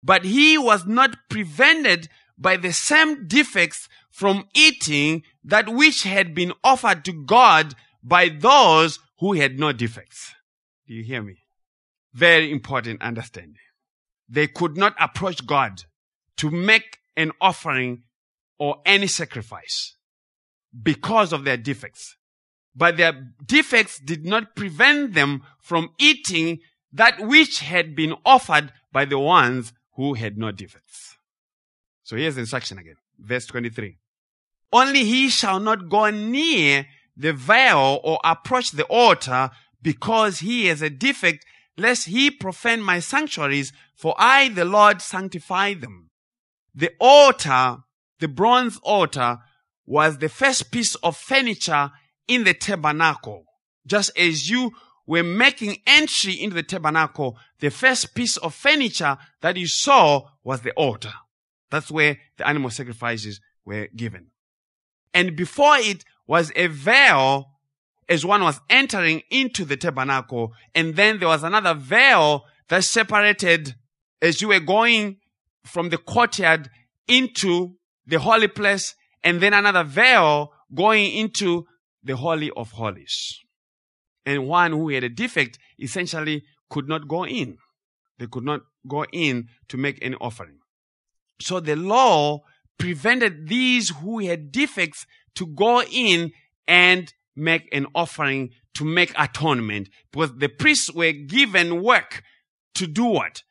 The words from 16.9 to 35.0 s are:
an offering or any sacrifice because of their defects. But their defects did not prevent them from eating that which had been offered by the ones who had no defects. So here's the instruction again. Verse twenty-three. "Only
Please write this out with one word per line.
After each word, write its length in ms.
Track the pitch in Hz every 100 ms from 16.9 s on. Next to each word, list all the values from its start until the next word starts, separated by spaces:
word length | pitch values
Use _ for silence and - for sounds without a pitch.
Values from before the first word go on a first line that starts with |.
| - _ -
an 160 | 160 -
offering 640 | 185 175 165 131 123 123 _ _ _ _ _ _
or 240 | 147 - 185
any 220 | 196 196
sacrifice 880 | - 160 120 110 90 - - - _ _ _ _ _ _ _ _ 120
because 520 | 110 143 160 220 196
of 120 | 151
their 120 | 139 123
defects. 600 | 117 131 101 - - _ _ _ _ _ _ 127
But 200 | 170 165
their 360 | 165 135 127 _
defects 540 | 123 294 311 240 208 -
did 260 | 139 165
not 300 | 165 220 220
prevent 600 | - 202 147 262 294 277
them 280 | 165 143 139 - _
from 300 | - 170 165 -
eating 640 | 285 302 - 170 165 165 _ _ _
that 260 | 143 233 247
which 420 | 214 294 302 -
had 360 | 147 175 160 147
been 180 | 156 -
offered 480 | 226 262 - 151 147 _ _
by 120 | 135
the 140 | 139 139
ones 540 | 143 180 123 127 110 _ _
who 180 | - 139
had 240 | 123 110 104
no 160 | 110
defects. 640 | 95 98 _ _ - - _ _ _ _ _ _ _ _ _
So 140 | - 110
here's 180 | 156
the 80 | 131
instruction 340 | 117 127 - 92
again. 180 | 82 _ _ _
Verse 280 | 104 123 -
twenty-three. 500 | 123 120 113 104 _ _ _ _ _ _ _ _
"Only 340 | 233 269 277